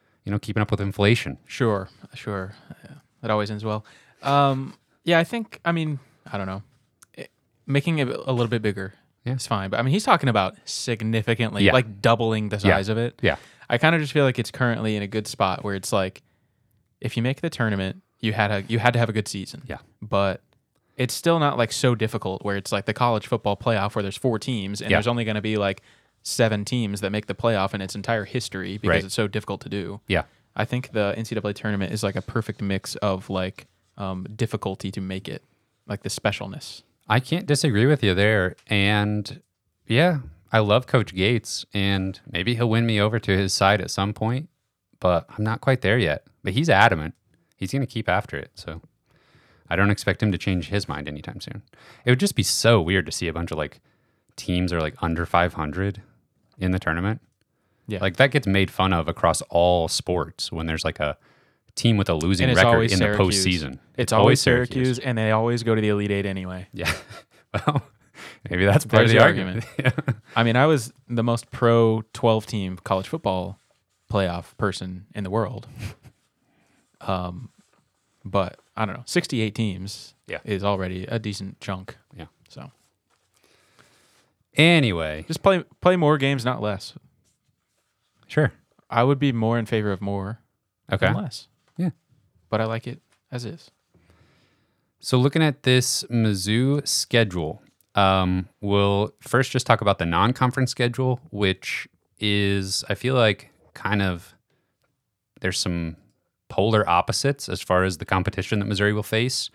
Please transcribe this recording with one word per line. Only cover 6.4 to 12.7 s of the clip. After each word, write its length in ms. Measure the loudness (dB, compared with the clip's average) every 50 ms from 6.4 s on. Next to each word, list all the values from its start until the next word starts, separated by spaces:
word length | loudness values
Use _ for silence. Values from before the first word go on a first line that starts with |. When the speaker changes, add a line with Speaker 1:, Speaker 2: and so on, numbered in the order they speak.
| -6
Speaker 2:
know. 160 | -6 -8 -10 -12 _ _ _ _ _ _ _ _ _ _
It, 160 | -18 -18 -18 _ _ _ _ _ _ _
making 320 | -2 0 0 0 0 0 0
it 100 | 0 -2
a 220 | -4 -4 -4 -2
little 160 | 0 0 0
bit 140 | 0 0 -2 -2
bigger 300 | -2 -2 -4 -6 -10 -12 _ _ _ _ _ -6
Speaker 1:
Yeah. 100 | -6 -6
Speaker 2:
is 120 | -4 -4
fine. 240 | -2 -2 -2 -2 -2
But, 100 | -2 -2
I 20 | 0
mean, 100 | 2 0
he's 120 | 2 2
talking 240 | 4 2 4 4 2
about 280 | 2 2 2 0 -2 -8 _
significantly, 1000 | -12 -10 -8 -6 -6 -4 -4 -2 -2 -2 0 0 0 0 0 -2 -2 0 2 4
Speaker 1:
Yeah. 80 | 6 6
Speaker 2:
like, 280 | 4 4 0 -2 0 2
doubling 480 | 4 4 4 2 0 0 0 -2 -4
the 60 | -4
Speaker 1:
Yeah. 200 | 0 2 4